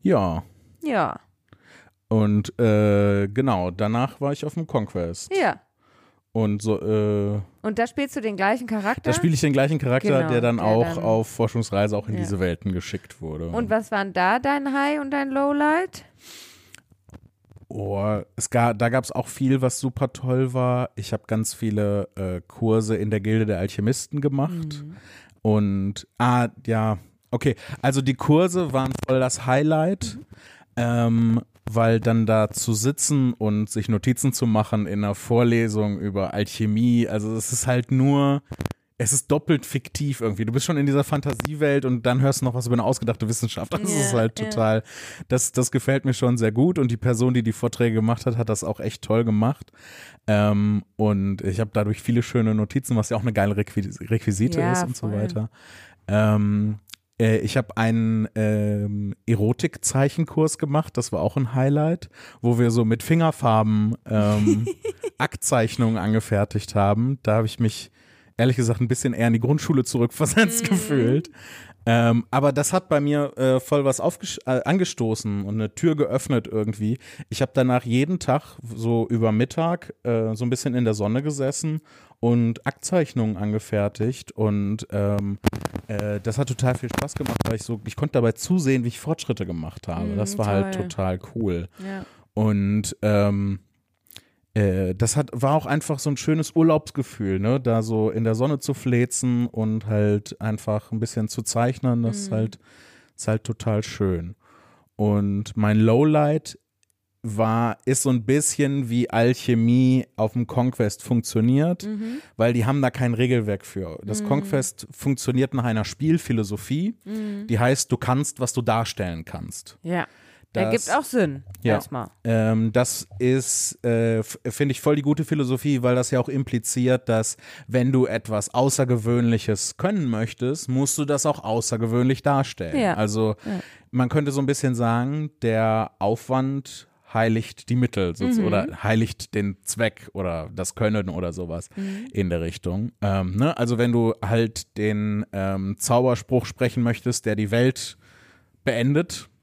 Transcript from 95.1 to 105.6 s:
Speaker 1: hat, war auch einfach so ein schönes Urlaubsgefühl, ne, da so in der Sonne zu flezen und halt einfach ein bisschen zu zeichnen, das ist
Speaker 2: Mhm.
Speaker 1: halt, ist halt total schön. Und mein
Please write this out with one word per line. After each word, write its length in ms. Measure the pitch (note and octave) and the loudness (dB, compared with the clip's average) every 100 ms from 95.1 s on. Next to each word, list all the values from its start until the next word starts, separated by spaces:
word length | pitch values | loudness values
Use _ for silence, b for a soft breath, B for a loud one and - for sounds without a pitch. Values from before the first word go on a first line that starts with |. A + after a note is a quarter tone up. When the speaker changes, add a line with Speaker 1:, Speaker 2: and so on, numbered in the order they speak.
| D3 | 0
Speaker 1:
hat, 140 | C#3 | -2
war 220 | A#2+ C3+ | -2 0
auch 100 | D#3 | 0
einfach 320 | - D3+ - C#3+ | 0 -4 -2 -4
so 120 | D3+ | -2
ein 40 | C#3 | -2
schönes 380 | - D#3+ D3+ | 0 0 0
Urlaubsgefühl, 840 | E3 D#3+ D#3 - - B2+ - G2 F#2+ | 4 4 4 0 -6 -6 -4 -2 0
ne, 200 | G#2+ C3+ | 2 0
da 220 | B2 A2+ | 2 0
so 300 | A2 A2 A2 | 2 0 0
in 120 | A2+ | 0
der 120 | A2+ | 0
Sonne 240 | A2 C3+ C#3+ | 0 0 0
zu 140 | - | -4
flezen 720 | C#3 B2+ A#2+ A#2+ - B2+ A#2+ A#2+ | -4 0 2 0 0 0 0 0
und 400 | - A2 A2 G#2 | -2 -2 -2 0
halt 520 | G#2+ G#2 G#2 - - | 2 2 0 -2 -8
einfach 520 | A2 G#2+ - G#2+ - | -6 -4 -2 -4 -4
ein 80 | A2 | -6
bisschen 280 | A2+ - A2 | -4 -4 -4
zu 140 | - | -4
zeichnen, 640 | A2+ A#2 A#2+ B2+ B2+ A#2+ | -4 0 0 0 0 0
das 140 | A#2 G#2 | 0 -2
ist 120 | G3 | -4
Speaker 2:
Mhm. 40 | |
Speaker 1:
halt, 240 | A2 A2 - B B B B B - | -2 -2 -6 B B B B B -8
ist 100 | - | -4
halt 160 | A2 | -2
total 360 | - G#2+ A#2 G#2+ | -4 -6 -2 -2
schön. 520 | - - G2 F2 E2+ G2+ b b b b b | -2 -2 0 0 -6 -14 b b b b b
Und 600 | - G#2 G#2 G2+ G2+ G#2 | -2 2 2 2 -2 -4
mein 220 | - | 0